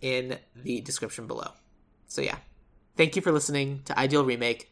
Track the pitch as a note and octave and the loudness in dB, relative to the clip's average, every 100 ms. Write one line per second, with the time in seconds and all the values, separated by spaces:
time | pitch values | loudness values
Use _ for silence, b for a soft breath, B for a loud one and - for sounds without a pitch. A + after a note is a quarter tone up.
0 | C3 B2+ B2+ - _ A#2+ B2+ A#2 - - | -2 -2 -4 -8 _ -12 -6 -6 -4 -6
1 | A2 - A2 A#2+ - - _ _ _ _ | -6 -8 -10 -8 -10 -14 _ _ _ _
2 | - - - - - - _ _ _ - | -10 -4 -4 -4 -12 -20 _ _ _ 2
3 | D#3+ F#3+ F3+ D3+ D3 C#3+ C#3 C#3 - - | 4 4 4 2 2 0 -2 -4 -4 0
4 | C3+ D3 C3 A#2+ A#2+ A#2 - | 4 4 4 2 0 -2 -6